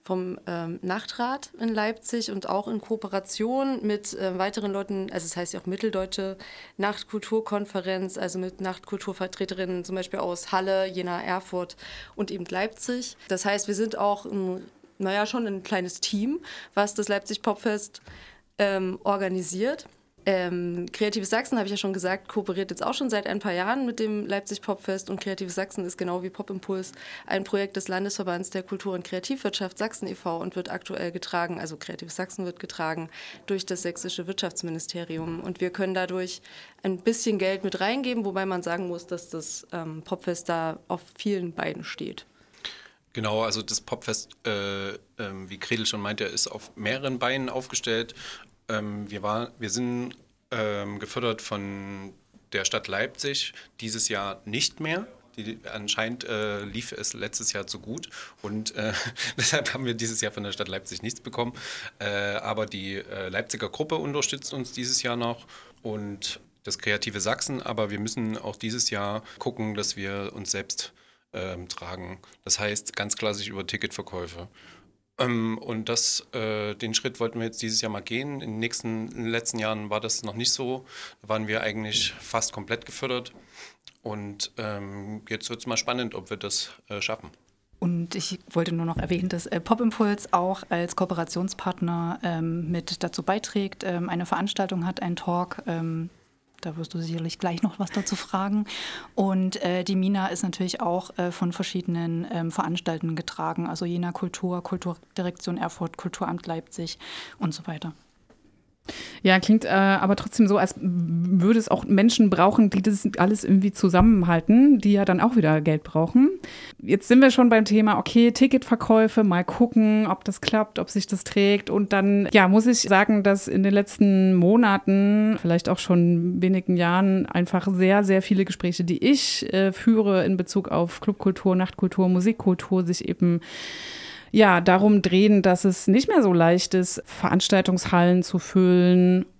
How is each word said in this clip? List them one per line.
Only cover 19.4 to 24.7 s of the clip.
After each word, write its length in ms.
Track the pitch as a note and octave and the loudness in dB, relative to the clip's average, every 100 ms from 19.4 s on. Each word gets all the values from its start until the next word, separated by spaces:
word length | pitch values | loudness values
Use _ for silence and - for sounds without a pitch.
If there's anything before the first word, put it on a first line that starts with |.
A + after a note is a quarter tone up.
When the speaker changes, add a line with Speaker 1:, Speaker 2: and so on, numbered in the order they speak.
| E3 F#3 A#3 D#4+ - _ _ _ | -4 -2 -4 -4 -10 _ _ _
Speaker 1:
Ähm, 600 | - F#3 F3+ F3 F3 F3 F3+ | 0 0 0 -4 -4 -6 -8
Kreatives 380 | - G#3 G#3+ F#3+ | -4 -4 -2 -2
Sachsen, 260 | A3 C4 A#3+ | -2 0 -2
habe 80 | |
ich 60 | G3 | -2
ja 40 | |
schon 160 | G3+ G3 | -4 -4
gesagt, 380 | F#3+ F3+ F#3+ - | -4 -4 -4 -4
kooperiert 420 | A3 G3 F3+ F#3+ | -6 -4 -6 -6
jetzt 100 | E3+ | -4
auch 120 | - | -4
schon 160 | C4+ C4 | -2 -2
seit 180 | G#3 - | -2 -4
ein 120 | G3+ | -4
paar 120 | G#3 | -4
Jahren 340 | F3 F#3+ C4 | -2 -2 -2
mit 140 | B3 A#3 | -4 -4
dem 260 | A3 G#3 | -4 -4
Leipzig 360 | G#3 G3 G3 G3+ | -4 -6 -6 -10
Popfest 480 | - | -6